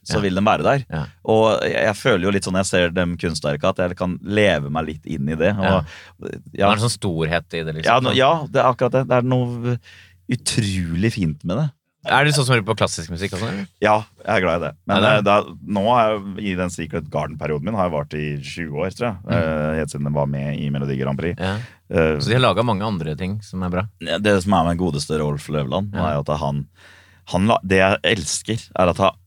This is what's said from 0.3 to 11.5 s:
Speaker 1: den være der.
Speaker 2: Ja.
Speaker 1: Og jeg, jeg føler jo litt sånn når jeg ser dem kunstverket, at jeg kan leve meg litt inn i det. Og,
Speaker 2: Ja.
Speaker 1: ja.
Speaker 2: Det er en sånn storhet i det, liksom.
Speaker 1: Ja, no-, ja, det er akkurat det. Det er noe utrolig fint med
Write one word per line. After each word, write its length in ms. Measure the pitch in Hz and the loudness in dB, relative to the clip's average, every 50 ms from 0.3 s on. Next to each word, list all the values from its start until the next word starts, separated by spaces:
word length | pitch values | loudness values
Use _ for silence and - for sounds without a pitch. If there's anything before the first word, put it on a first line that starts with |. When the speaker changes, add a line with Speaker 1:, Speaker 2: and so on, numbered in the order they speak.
| 90 | 0
Speaker 1:
den 100 | 92 101 | 2 2
være 180 | 110 98 78 76 | 2 2 4 4
der. 220 | 98 - 139 127 - | 2 2 2 0 -4
Speaker 2:
Ja. 140 | - 80 76 - - _ - | -6 -6 -6 -6 -10 _ -2
Speaker 1:
Og 360 | - 110 110 110 110 104 - - | 2 4 4 6 4 4 2 0
jeg, 100 | - - | 0 0
jeg 200 | - 65 107 101 - | 0 0 0 0 0
føler 260 | - 139 120 92 87 | 2 2 2 2 2
jo 80 | 98 | 2
litt 120 | 101 98 - | 0 0 0
sånn 80 | - 92 | 0 0
når 100 | 92 98 | 0 0
jeg 80 | - | 2
ser 180 | - 92 87 87 | 2 2 2 2
dem 260 | 82 92 90 87 87 85 | 2 0 0 -2 -2 -2
kunstverket, 460 | - 90 80 76 - 73 73 73 - 92 | -4 -4 -4 -2 -2 -2 -2 0 0 0
at 80 | 95 - 92 90 | 0 0 0 -2
jeg 80 | 90 - | -2 -2
kan 200 | 92 92 90 - - | -2 -2 -4 -4 -4
leve 460 | 87 101 107 104 101 85 76 73 69 | -2 2 4 4 4 4 2 0 -2
meg 160 | 71 78 78 | -4 -4 -4
litt 200 | 78 78 78 - | -4 -6 -10 -8
inn 220 | - 78 76 69 71 | -8 -6 -4 -2 -2
i 60 | 80 | 0
det. 160 | 80 80 92 104 107 | 2 2 2 2 2
Og, 60 | 92 | 2
Speaker 2:
Ja. 180 | 92 95 92 76 76 - - - - - - | 2 2 2 2 -2 -8 -18 -20 -20 -18 -14
Speaker 1:
ja. 80 | - - - - - - - | -12 -12 -12 -12 -14 -10 -4
Speaker 2:
Det 80 | - | 2
er 100 | 98 101 | 2 4
en 140 | 107 107 107 | 4 4 2
sånn 120 | 120 - - | -2 -2 -2
storhet 560 | - 104 85 80 80 78 85 85 82 - - | -4 -2 -2 0 0 0 0 -2 -4 -4 -6
i 100 | 85 82 | -6 -4
det, 120 | 80 78 | -4 -4
liksom. 100 | 80 78 | -2 2
Speaker 1:
Ja, 140 | - 113 123 | 2 4 4
no-, 160 | 127 123 104 | 4 2 2
ja, 300 | 113 131 135 165 165 156 | 4 4 4 4 2 0
det 160 | - 104 135 | -2 0 2
er 80 | 120 127 | 2 2
akkurat 200 | 123 - 131 123 | 2 2 0 0
det. 160 | 110 131 135 139 | 2 0 0 2
Det 80 | 127 123 | 2 2
er 100 | 120 127 | 2 2
noe 500 | 127 127 123 120 120 120 117 120 123 120 _ - - - - - _ _ _ - | 2 0 0 -2 -4 -4 -4 -2 -4 -4 _ -12 -20 -20 -20 -20 _ _ _ -4
utrolig 840 | - 123 - - - - 110 101 95 95 90 82 82 82 98 117 117 | -4 -4 -4 -4 -2 0 0 0 0 -2 -2 -2 0 0 0 0 0
fint 300 | 113 95 80 73 - - | 0 -2 -2 -2 -4 -4
med 140 | 85 | -4